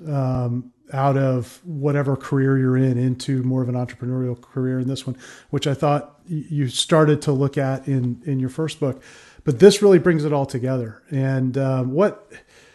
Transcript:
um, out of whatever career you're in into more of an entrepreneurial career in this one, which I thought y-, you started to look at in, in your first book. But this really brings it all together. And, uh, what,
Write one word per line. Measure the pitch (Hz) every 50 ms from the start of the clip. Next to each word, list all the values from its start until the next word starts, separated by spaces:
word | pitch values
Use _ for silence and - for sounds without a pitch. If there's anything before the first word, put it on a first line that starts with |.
| 170 156
um, | 143 139 131 127 131 127 123 120 120 123 120 - - _ _ -
out | - 135 135 139 135
of | 135 135 131 131 123 113 - - - -
whatever | 180 156 139 139 147 143 143 139 143 135
career | - - - 143 135 131 135 135 135
you're | 131 127 127
in | 131 131 131 123 120
into | 127 127 123 127 - - 135 127
more | 123 127 131 131
of | 127 123
an | 123
entrepreneurial | 123 123 123 - - 123 123 127 127 127 123 120 123
career | - - - 135 127 127 127 131
in | 123
this | 131 135 127 -
one, | 135 123 - - - - - - _
which | 147 139 -
I | 147
thought | 135 - 160 147 143 143 - - - _ _ 180
y-, | 165 151 - -
you | 156 143 139 120
started | - - - - 175 156 156 151 147 147
to | - 151
look | 139 131 143 135 -
at | 151 135 131 135 131 - 143
in, | 135 131 123 123 120 - -
in | 151 135 131
your | 131 127
first | - 160 160 143 - -
book. | 147 135 127 - - - - - - - - - -
But | 156 131 113
this | 180 202 202 -
really | 208 202 190 165
brings | - 180 165 156 147
it | 151
all | 147 139 135
together. | - - 123 123 127 131 127 117 110 107 - _ -
And, | 151 135 135 135 135 131 131 127 120
uh, | 135 135 135 131 131 127
what, | 127 131 170 208 208 - - - - - - - _ _ - - -